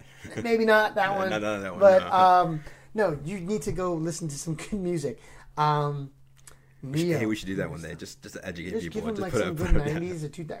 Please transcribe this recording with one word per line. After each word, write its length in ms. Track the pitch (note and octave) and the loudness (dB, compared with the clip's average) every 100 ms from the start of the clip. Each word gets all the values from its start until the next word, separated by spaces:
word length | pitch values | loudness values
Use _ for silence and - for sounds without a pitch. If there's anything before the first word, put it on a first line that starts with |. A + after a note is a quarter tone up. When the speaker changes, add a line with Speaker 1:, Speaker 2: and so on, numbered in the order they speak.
| - - - - | -20 -20 -12 -6
Speaker 1:
Maybe 240 | A#3 A3+ | 0 2
not 300 | A3 G#3+ G#3 | 6 6 4
that 160 | G#3+ G3 | 2 0
Speaker 2:
<laughs> 0 | |
No, 60 | G3 | 0
Speaker 1:
one. 140 | F#3+ | 0
Speaker 2:
no, 80 | G#2+ | 0
no, 200 | G#2 G3 | -2 -2
that 100 | G3 | -4
one, 80 | F3+ | 6
Speaker 1:
But, 180 | G3 F#3 | 8 8
Speaker 2:
no. 80 | - | 6
Speaker 1:
um, 480 | F#3 F#3 F3+ E3+ D#3 - - - | 6 8 6 4 -2 -10 -18 -10
no, 240 | G#3+ F#3+ C#3+ | -2 0 -2
you 160 | D3 G3+ | -6 -8
need 220 | E3+ G#3+ | -4 -4
to 100 | G#3 | -2
go 220 | F3 F3+ | -4 -2
listen 340 | E3 D#3+ D#3+ D#3+ | -2 -4 -4 -8
to 100 | C#3 | -8
some 160 | E3 | -6
good 200 | D3+ - | -8 -6
music. 440 | G#3 F3+ E3+ C#3 A2+ - - - - | -4 -2 -2 -4 -8 -14 -20 -12 -2
Um, 560 | D3+ D3 D3 C#3+ C#3 - - _ - - _ _ | 2 2 0 -4 -10 -14 -20 _ -20 -20 _ _
Speaker 2:
We 140 | C3 D3 | -6 -2
should, 80 | F3 | 0
Speaker 1:
Neo. 100 | D3 | 0
Speaker 2:
hey, 80 | A2 | 0
we 80 | |
should 120 | G#2+ F#2 | -2 -4
do 80 | F#2+ | -4
that 140 | F2 | -4
one 120 | D#2+ | -6
day, 140 | D#2+ E2 | -10 -12
just, 260 | G2 - | -14 -16
just 140 | - - | -16 -12
to 100 | - | -10
educate 240 | E2+ F2 | -10 -8
Speaker 1:
Just 140 | A3+ | -6
Speaker 2:
people. 160 | E3+ G#3+ | -6 -8
Speaker 1:
give 80 | A3+ | -6
'em, 60 | G#3 | -6
Speaker 2:
Just 60 | |
Speaker 1:
like, 100 | F#3 | -2
Speaker 2:
put 80 | A#2 | -2
Speaker 1:
some 80 | F2+ | -2
Speaker 2:
up, 60 | D3+ | -2
Speaker 1:
good 100 | F2+ | 2
Speaker 2:
<laughs> 60 | |
put 80 | D#3 | 4
up, 60 | D3 | 2
yeah. 40 | |
Speaker 1:
nineties 280 | D#3+ F3+ E3+ | -2 -6 -8
or 60 | D3+ | -10
two, 180 | - D#3 - | -10 -12 -6